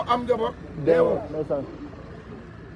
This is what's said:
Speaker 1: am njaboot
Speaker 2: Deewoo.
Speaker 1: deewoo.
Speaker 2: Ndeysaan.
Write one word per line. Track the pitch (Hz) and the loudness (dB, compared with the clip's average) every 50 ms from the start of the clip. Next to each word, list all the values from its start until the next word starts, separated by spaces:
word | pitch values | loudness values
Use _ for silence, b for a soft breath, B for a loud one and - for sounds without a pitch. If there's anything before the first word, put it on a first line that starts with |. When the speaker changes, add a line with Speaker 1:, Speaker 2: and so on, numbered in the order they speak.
| 240 | 4
Speaker 1:
am | - 240 247 | 6 2 2
njaboot | 240 233 247 220 226 - - - - - - 165 139 | 4 2 2 2 2 0 -2 -6 -12 -10 -6 0 4
Speaker 2:
Deewoo. | |
Speaker 1:
deewoo. | 156 165 165 170 - - - - - | 6 8 8 8 6 4 0 -2 -4
Speaker 2:
Ndeysaan. | 147 123 151 - 151 139 127 - - - - - - - - - - - - - - - - - - - - - - | -4 -4 -2 0 -2 -2 -2 -6 -10 -12 -12 -12 -12 -14 -14 -14 -14 -14 -14 -14 -14 -14 -14 -16 -16 -16 -16 -16 -14